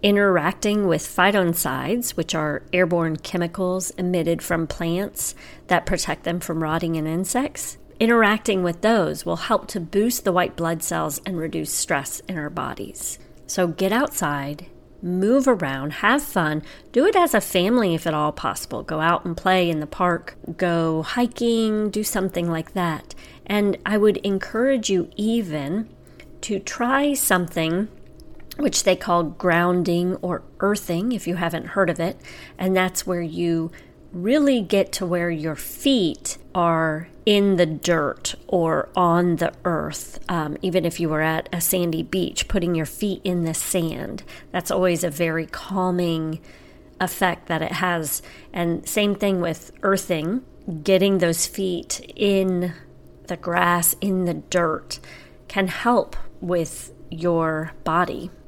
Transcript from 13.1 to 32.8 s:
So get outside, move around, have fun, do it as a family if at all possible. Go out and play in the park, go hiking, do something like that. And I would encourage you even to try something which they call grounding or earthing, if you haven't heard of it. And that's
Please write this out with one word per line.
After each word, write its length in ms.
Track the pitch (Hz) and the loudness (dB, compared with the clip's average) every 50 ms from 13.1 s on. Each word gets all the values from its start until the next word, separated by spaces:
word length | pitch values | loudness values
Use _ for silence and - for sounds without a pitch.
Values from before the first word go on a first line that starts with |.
| - - - - - - - - | -10 -10 -14 -20 -20 -20 -12 -6
So 180 | - - 180 | 0 0 0
get 240 | 175 160 - 190 190 | 0 2 0 0 2
outside, 760 | 208 240 285 - - - 185 151 147 143 139 143 147 147 - - - - - - - - - | 2 2 0 0 -2 -2 -2 -2 -2 -2 -4 -6 -8 -10 -12 -18 -20 -20 -20 -20 -18 -10 -6
move 460 | 175 180 185 190 208 247 277 262 262 | -2 0 2 4 6 4 6 6 4
around, 460 | 247 185 170 135 135 135 135 147 151 | 2 2 2 -2 -2 -4 -4 -6 -6
have 280 | - - 208 240 285 285 | 0 2 4 4 2 0
fun, 400 | - - 190 165 151 151 156 - - - - - - - | 0 0 2 2 2 0 -2 -4 -8 -18 -20 -20 -2 2
do 140 | 233 285 | 4 4
it 100 | 392 440 | 6 6
as 160 | 392 349 311 - | 6 4 6 4
a 80 | 214 | 2
family 540 | 196 - - 185 175 196 240 247 226 185 165 | 0 2 0 2 2 4 4 4 4 2 0
if 120 | 156 - | 0 0
at 60 | 170 156 | -2 0
all 200 | 151 151 151 151 | 0 0 0 -2
possible. 500 | - - 135 - - - - - - - | -2 -4 -4 -4 -4 -8 -8 -8 -8 -6
Go 180 | - 165 156 | -6 -4 0
out 240 | 156 165 175 - - | 2 2 2 2 0
and 100 | 175 165 | -4 -6
play 360 | 165 - 190 185 185 180 170 | -2 0 2 4 4 4 2
in 100 | 165 156 | 0 -2
the 60 | 151 | -4
park, 500 | 147 - - 190 180 170 165 - - - - - - 165 - | -6 -4 0 2 2 2 0 -4 -10 -18 -14 -12 -12 -6 -2
go 420 | 185 175 170 170 165 165 160 160 156 | 0 0 2 2 2 2 0 0 -2
hiking, 840 | - - 247 240 240 247 - 233 233 233 226 226 220 214 214 214 208 | -2 -2 0 -2 -2 -2 -2 0 2 2 2 2 2 2 0 0 -2
do 160 | 196 208 214 | -2 -2 -4
something 460 | - - 202 185 190 - 180 170 170 | -2 -2 -2 -2 -2 -2 -2 -2 -2
like 240 | 165 160 160 - - | -2 -2 -4 -4 -4
that. 400 | 196 180 175 - - - - - - - - - - - | -2 0 0 -2 -4 -8 -14 -18 -18 -18 -20 -20 -20 -6
And 320 | - 202 208 208 202 190 - - | -2 0 2 2 2 0 0 0
I 100 | - 208 | 0 2
would 220 | 214 202 214 196 - | 6 6 4 4 4
encourage 720 | - 202 196 190 - - - 220 247 269 277 254 214 - | 0 0 -2 -2 -2 -4 -2 0 2 4 2 2 2 2
you 180 | 190 180 170 - - | 2 2 2 -2 -4
even 720 | - 208 220 226 233 214 175 151 151 139 143 165 208 226 - - - - - - - - - - - - | -2 0 2 2 0 0 -2 -4 -4 -2 -2 -2 -2 -4 -4 -10 -20 -20 -20 -20 -20 -20 -20 -18 -14 -6
to 160 | - 214 190 | -4 -4 -4
try 560 | - - - - 240 240 269 277 285 294 285 | -4 -8 -4 -2 0 0 2 2 2 2 2
something 720 | 269 - - 196 180 175 165 - 170 160 160 165 185 208 214 - - - - - - - - - - - - - - | 0 2 4 4 4 2 0 -2 -2 0 0 2 0 -2 -4 -6 -16 -20 -20 -20 -20 -18 -18 -16 -16 -16 -16 -6 -2
which 260 | 285 254 - - - | -2 0 0 2 2
they 100 | - 185 | 2 2
call 280 | 185 - - 175 175 165 | 2 2 2 2 2 2
grounding 960 | 151 170 - - 180 165 170 175 180 180 180 170 180 170 175 175 180 185 | 0 -4 -2 2 4 4 4 4 4 4 2 2 2 2 2 2 0 -2
or 260 | - - 180 175 - - - - - | -2 -4 -4 -4 -4 -6 -12 -8 -2
earthing, 520 | - 196 208 202 - - 175 170 190 240 254 | 0 0 0 0 -2 -2 -2 -2 0 -2 -2
if 140 | 208 - | -2 -2
you 100 | 170 175 | -4 -2
haven't 320 | 170 175 170 165 160 - 160 | -2 -2 -2 -2 -4 -6 -4
heard 200 | - 202 190 170 | 0 2 2 2
of 100 | 160 - | 2 0
it. 220 | 165 180 - - - - - - - - - - | -2 -2 -4 -6 -14 -18 -18 -18 -18 -18 -10 -4
And 180 | - 190 190 | 0 2 2
that's 300 | 185 | 2